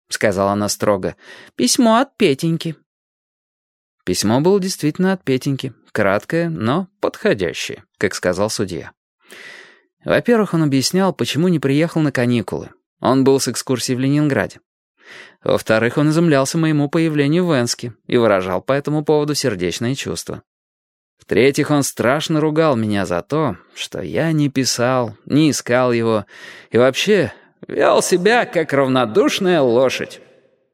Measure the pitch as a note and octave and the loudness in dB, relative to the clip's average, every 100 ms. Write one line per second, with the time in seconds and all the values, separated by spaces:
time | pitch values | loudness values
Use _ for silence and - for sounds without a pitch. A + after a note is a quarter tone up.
0 | - - A2 F#2+ G2 G#2 G#2 - G#2 G2+ | -10 -2 0 2 0 0 -2 -2 0 0
1 | F#2 - - - - - B3 - A#3 A3+ | -2 -10 -18 -20 -12 -2 0 2 4 4
2 | C4+ - G3 C3+ E3 E3 E3 D3+ _ _ | 0 0 0 2 -2 -2 -6 -12 _ _
3 | _ _ _ _ _ _ _ _ _ _ | _ _ _ _ _ _ _ _ _ _
4 | - F2+ G2 B2 D#3+ G3+ F#3 - D3 D3+ | -6 -2 0 2 4 2 0 -4 -4 0
5 | F#3 F#3 - B2+ D3 C3+ C3 - _ - | -2 -2 -2 -2 -2 -4 -6 -12 _ 0
6 | G3+ G#2+ - E3+ E3+ D#3+ A2 D#3 F#3+ _ | 2 0 -2 -4 -2 -2 -2 -2 -4 _
7 | - - G#3+ B2 E2+ B1+ - - - - | -6 -2 0 0 -2 -6 -10 -12 -16 -4
8 | G2 - F#2 F2+ G#2 - G2 D#2+ - - | -4 -2 -2 -2 -2 -2 -6 -8 -12 -20
9 | _ _ _ - - - - _ _ _ | _ _ _ -20 -20 -20 -20 _ _ _
10 | - G#2+ - A#3 G3 E3 D3+ C3+ B2 F#3 | -2 0 2 0 2 0 2 0 0 0
11 | F#3+ - A#2+ C3 F#3 D#3+ C3+ C#3 E3 E3 | 0 -2 -4 0 0 2 0 0 0 0
12 | D3+ B2+ A#2+ A#2+ - D2+ - - _ - | 0 0 0 0 -2 -8 -10 -18 _ -4
13 | - C3+ C3 C3+ C3 - - B2 - B2 | 0 4 4 2 0 -6 -4 -4 -2 -2
14 | C3+ D3 D3+ A#2+ F2 - _ _ _ _ | 0 2 2 0 -4 -8 _ _ _ _
15 | - - - _ - G#2 - A2 A#2 D3+ | -20 -20 -20 _ -2 -2 2 0 2 2
16 | D3+ D#3 E3+ C#3 C3+ E3 D#3+ D3+ C#3+ E3+ | 2 2 2 2 0 0 0 0 0 0
17 | D#3+ D3+ C#3+ E3 F3 C#3 A#2+ - A#2+ - | 0 0 0 2 2 0 0 -4 -10 -12
18 | - A#2+ A2+ G2 F#2 F2+ - C#3 C#3+ D3+ | -2 2 2 2 0 -4 -2 -2 -2 -2
19 | D3 D3+ D3 C#3+ C3 F#2+ F2 - A#2 C3+ | 0 0 0 -2 -2 -2 -4 -4 -4 -4
20 | - E2 - D#2 - _ _ _ _ _ | -6 -8 -10 -12 -16 _ _ _ _ _
21 | _ _ - F#2 C3 C#3 C#3+ D3 C3 - | _ _ -2 2 2 2 0 0 -2 -2
22 | A#2 C#3+ - D#3 D#3 D3+ D#3+ A#2+ A2 G2+ | 0 0 -2 -2 0 0 0 0 0 -2
23 | F2+ F2 - D3+ D3 F2+ _ - - - | -2 -4 -4 -2 -2 -6 _ -14 -12 -10
24 | F2+ - D#3+ D#3 C#3+ C3+ B2 - A#2+ C3 | -6 -4 0 0 0 0 -2 0 0 0
25 | A2+ G#2 - C#3 D#3 A2+ - A#2+ B2+ A#2+ | -4 -8 -2 2 2 0 0 0 2 2
26 | A2+ A2 G2 - - - - A2 C3 B2+ | 0 0 -4 -16 -20 -20 -2 2 2 2
27 | F#3+ G#3 B2+ - _ _ - - - - | 2 2 0 -4 _ _ -8 0 2 2
28 | - F3+ F3+ A#3+ G3 F3 D#3+ C#3 C3+ C3 | 2 2 2 2 0 -2 0 0 2 2
29 | A#2+ A2+ C#4+ - F3+ F3 C3 A#2 C3 - | 2 2 2 2 0 2 4 4 2 0
30 | - - - _ _ _ _ | -8 -14 -20 _ _ _ _